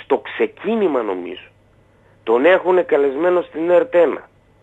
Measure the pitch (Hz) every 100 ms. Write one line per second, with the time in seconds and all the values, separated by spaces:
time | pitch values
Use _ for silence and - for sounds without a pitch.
0 | - 139 - - 110 - 190 226 190 131
1 | 107 92 87 90 - _ _ _ _ _
2 | _ _ - 120 156 185 175 185 175 151
3 | 143 135 175 180 170 147 165 175 170 175
4 | 151 95 - _ _ _